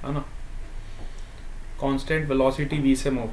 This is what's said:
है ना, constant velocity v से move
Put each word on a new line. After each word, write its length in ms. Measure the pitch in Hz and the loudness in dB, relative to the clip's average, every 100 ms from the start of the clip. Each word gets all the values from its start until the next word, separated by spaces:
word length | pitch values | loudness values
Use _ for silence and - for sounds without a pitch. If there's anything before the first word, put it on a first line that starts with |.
है 100 | 127 | -2
ना, 120 | 147 - - - - - - - - - - - - - - - - | -2 -4 -8 -8 -6 -6 -8 -8 -6 -6 -6 -10 -10 -10 -8 -8 -2
constant 460 | 135 135 - 156 147 | 0 0 2 0 2
velocity 500 | 135 135 131 143 151 | 4 4 4 0 4
v 120 | 135 131 | 6 6
से 120 | 143 | 4
move 180 | 131 113 | 0 -2